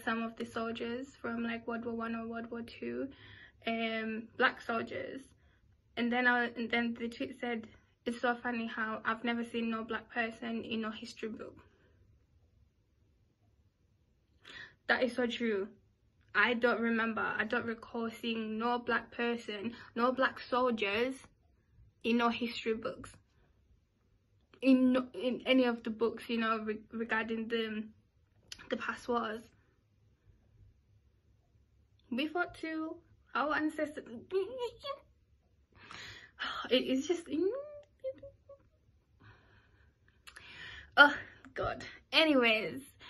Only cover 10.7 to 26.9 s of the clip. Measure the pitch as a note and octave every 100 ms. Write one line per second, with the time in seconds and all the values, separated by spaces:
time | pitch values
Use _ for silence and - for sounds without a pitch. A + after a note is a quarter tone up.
10.7 | A3 A3 A3 A#3 - A3 - - - -
11.7 | _ _ _ - _ _ _ _ _ _
12.7 | _ _ _ _ _ _ _ _ _ _
13.7 | _ _ _ _ _ _ _ - - -
14.7 | - - A#3+ B3 B3+ A#3+ A#3 A#3 G3+ G#3
15.7 | - _ _ _ _ _ G#3 G#3+ A#3+ A#3+
16.7 | A3+ A#3 A3+ A3+ G#3+ F#3+ - G#3+ A#3+ A#3
17.7 | A3+ - A#3+ A3+ - A#3 A3+ A3 A3 A#3
18.7 | A#3+ A#3+ A3+ A3+ - A#3+ A#3 - G#3 A3
19.7 | - - - B3 B3+ C4 - - B3 B3+
20.7 | A3+ G3+ G#3 B3+ C4+ - _ _ _ _
21.7 | - - _ A3+ A#3 A#3 A#3 A#3 - A#3
22.7 | A3+ - - - - _ _ _ _ _
23.7 | _ _ _ _ _ _ _ _ - C4
24.7 | B3+ B3+ B3+ B3+ - B3+ A#3 - C4 A#3+
25.7 | A#3 A#3 A3 A3+ A3+ - A3+ A3+ A3 G#3+
26.7 | G#3+ -